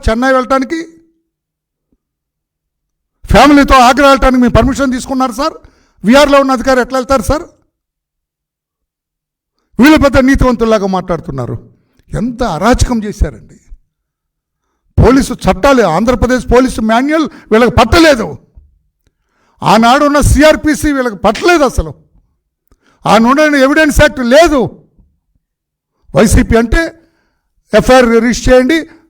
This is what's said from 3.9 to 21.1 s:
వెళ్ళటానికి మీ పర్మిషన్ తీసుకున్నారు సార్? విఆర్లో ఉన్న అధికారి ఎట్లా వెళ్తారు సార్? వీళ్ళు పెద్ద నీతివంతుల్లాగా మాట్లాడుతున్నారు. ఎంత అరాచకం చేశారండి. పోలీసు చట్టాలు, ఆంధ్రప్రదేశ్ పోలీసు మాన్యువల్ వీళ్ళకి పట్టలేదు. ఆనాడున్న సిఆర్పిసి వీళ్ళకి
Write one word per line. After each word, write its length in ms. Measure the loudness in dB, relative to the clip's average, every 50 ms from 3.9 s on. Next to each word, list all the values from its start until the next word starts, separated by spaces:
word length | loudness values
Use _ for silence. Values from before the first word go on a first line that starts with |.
| 2 2 2
వెళ్ళటానికి 340 | 2 2 2 0 0 0 0
మీ 80 | 0 2
పర్మిషన్ 420 | 2 0 0 0 -2 -4 -4 -4
తీసుకున్నారు 400 | -4 -8 -8 -8 -6 -4 -4 -6
సార్? 220 | -4 -6 -6 -6 -8 -10 -20 _ _ _ _ _ _ _ 0
విఆర్లో 340 | 2 4 4 4 4 2 2
ఉన్న 120 | 2 0
అధికారి 300 | -2 -2 -2 -2 -2 -2
ఎట్లా 180 | -2 -4 -4 -6
వెళ్తారు 220 | -2 -2 -4 -2
సార్? 220 | -2 -4 -4 -6 -6 -14 _ _ _ _ _ _ _ _ _ _ _ _ _ _ _ _ _ _ _ _ _ _ _ _ _ _ _ _ _ _ _ _ _ _ _ _ _ _ _ _ _ _ _ _ _ 0
వీళ్ళు 160 | 2 4 4
పెద్ద 200 | 4 2 2 2
నీతివంతుల్లాగా 680 | 2 2 2 0 2 0 0 0 -2 0 0 0 0 -2
మాట్లాడుతున్నారు. 880 | -4 -4 -6 -6 -6 -8 -8 -8 -12 -10 -10 -10 -10 -10 -12 -14 -20 _ _ _ _ _ _ _ _ -10
ఎంత 260 | -8 -8 -8 -6 -6 -6
అరాచకం 600 | -6 -4 -2 0 0 0 0 0 -2 -2 -6 -6
చేశారండి. 520 | -8 -6 -6 -6 -6 -6 -14 -20 -20 -20 _ _ _ -20 -20 _ _ _ _ _ _ _ _ _ _ _ _ _ _ _ _ _ _ _ _ _ _ _ 2 2
పోలీసు 260 | 4 2 2 0 -4 -8
చట్టాలు, 500 | -6 -4 -4 -2 0 0 2 2 2 2
ఆంధ్రప్రదేశ్ 640 | 0 0 -2 -2 -2 -2 -2 -2 -2 -2 -4 -2 0 0
పోలీసు 260 | 0 0 0 -4 -6
మాన్యువల్ 480 | -4 -2 -2 -2 -2 -2 -2 -2 -4 -6 -8 -16 -4 _
వీళ్ళకి 200 | 0 2 2 2
పట్టలేదు. 640 | 2 0 0 2 2 4 4 4 2 0 -4 -10 -12 -18 _ _ _ -20 _ _ _ _ _ _ _ _ _ _ _ _ _ _ _ _ _ _ _ _ -2
ఆనాడున్న 560 | 0 2 2 4 2 2 2 2 0 0 0
సిఆర్పిసి 720 | 2 2 2 4 4 2 2 2 -2 -4 -4 -2 -4 -4
వీళ్ళకి 240 | -4 -4 -4 -6